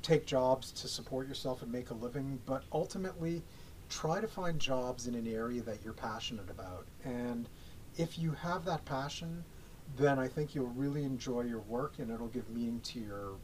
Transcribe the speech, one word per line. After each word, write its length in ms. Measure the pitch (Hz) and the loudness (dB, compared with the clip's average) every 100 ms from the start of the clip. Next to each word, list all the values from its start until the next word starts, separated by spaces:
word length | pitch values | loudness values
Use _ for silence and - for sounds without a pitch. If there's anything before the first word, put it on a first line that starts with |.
take 240 | - 156 - | 8 6 6
jobs 460 | 131 127 131 - | 4 6 6 2
to 160 | - 143 | -6 -4
support 380 | - 117 131 135 | -6 -2 -4 -2
yourself 360 | 135 135 127 | -4 -2 -2
and 100 | 127 | -2
make 160 | 123 120 | -4 -4
a 60 | |
living, 440 | 113 120 143 135 135 | -4 -4 -2 -2 -4
but 200 | 107 131 - | -2 -2 0
ultimately 680 | 156 190 190 185 170 165 170 - - - - - | 0 0 0 -2 -2 0 0 -4 -12 -14 -12 -8
try 320 | - 156 180 | -2 2 2
to 80 | 220 | 0
find 300 | - 175 160 | 0 2 6
jobs 460 | 139 131 127 123 123 | 8 6 4 0 0
in 80 | |
an 120 | 120 113 | 0 0
area 360 | 110 117 123 | 0 0 0
that 160 | 113 104 | -2 -4
you're 120 | 107 | -6
passionate 560 | 113 113 117 - 107 92 | -4 -4 -4 -4 -4 -6
about. 340 | - 95 90 - - | -8 -8 -8 -10 -8
And 440 | 135 123 123 117 117 - - - - - | -4 0 0 0 -4 -8 -12 -12 -10 0
if 220 | 165 - | 0 2
you 140 | 165 | 0
have 340 | 143 175 180 170 | 2 0 0 2
that 180 | 160 | 0
passion, 600 | - 135 143 - 165 170 170 - - - - 127 | 0 -2 0 -4 -4 -6 -8 -12 -14 -14 -10 6
then 220 | 143 135 | 6 6
I 80 | 127 | 2
think 260 | 156 151 | 0 0
you'll 120 | 147 123 | 0 0
really 360 | 123 143 147 | 2 0 2
enjoy 380 | 139 127 131 120 | 0 -2 0 0
your 180 | 120 113 | 0 -2
work, 380 | 104 120 113 - | -2 0 0 -2
and 120 | 113 | -4
it'll 180 | 113 117 | -2 -2
give 200 | 123 113 | -4 -4
meaning 300 | 117 117 117 | -2 0 -2
to 180 | - 127 | -4 -6
your 340 | 107 101 98 95 | -4 -4 -6 -8